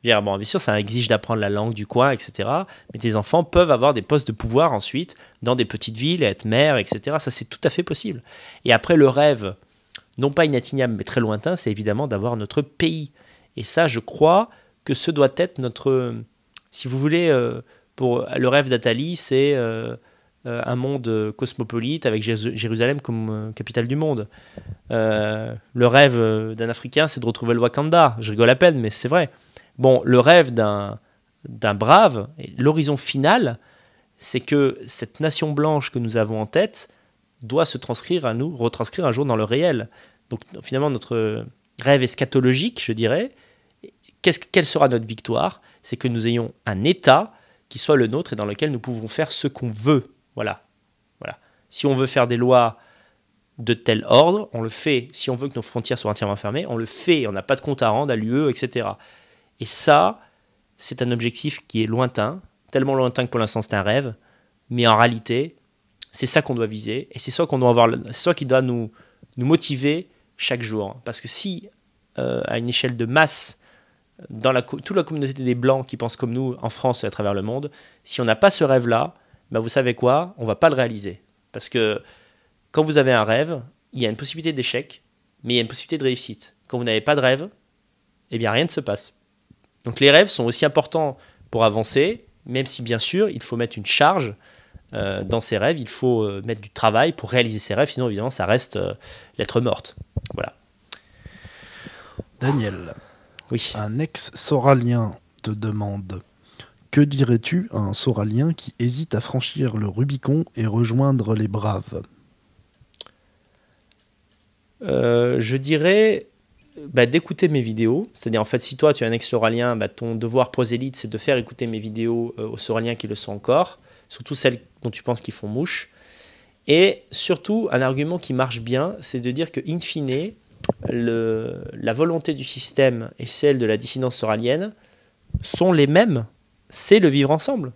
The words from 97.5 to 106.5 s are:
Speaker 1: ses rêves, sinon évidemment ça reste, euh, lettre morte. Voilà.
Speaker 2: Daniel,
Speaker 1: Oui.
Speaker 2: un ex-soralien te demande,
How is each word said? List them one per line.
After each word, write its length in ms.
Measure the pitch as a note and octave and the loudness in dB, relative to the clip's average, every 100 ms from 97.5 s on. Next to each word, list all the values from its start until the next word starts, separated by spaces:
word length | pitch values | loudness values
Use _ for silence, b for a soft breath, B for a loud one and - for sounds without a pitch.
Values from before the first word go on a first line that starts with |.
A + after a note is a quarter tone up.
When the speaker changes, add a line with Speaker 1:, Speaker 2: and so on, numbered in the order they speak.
| G#2+ | -6
Speaker 1:
ses 160 | - | -4
rêves, 140 | G2+ D3 | -2 -2
sinon 200 | - B2+ | -2 -4
évidemment 200 | G2+ A#2 | -4 -6
ça 160 | - | -4
reste, 320 | F#2 B2 - - | 0 0 0 -6
euh, 180 | F#2 G2 B B B - | -6 -8 B B B -8
lettre 220 | - A#2 | -2 -2
morte. 360 | B2 - - - - - - | -2 -4 -8 -18 -12 -10 -10
Voilà. 200 | - - _ _ _ _ B B B B B B B B B B B B B - _ | -8 -10 _ _ _ _ B B B B B B B B B B B B B -18 _
Speaker 2:
Daniel, 540 | C3 C#3+ G#2+ F#2+ E2+ - b b b b _ | -2 0 -2 -6 -12 -16 b b b b _
Speaker 1:
Oui. 220 | A#2+ - G#2+ | -6 -4 -6
Speaker 2:
un 220 | G#2 A#2 | -6 -4
ex-soralien 1160 | D#3 - - - - D3 F3+ C3+ A#2+ A#2+ A2 - _ _ | -6 -8 -10 -10 -2 2 6 4 4 0 0 -6 _ _
te 100 | - | -8
demande, 680 | G#2+ A2 G#2+ G#2 G2+ F#2 F#2 - _ B | -4 -4 -4 -6 -8 -10 -14 -16 _ B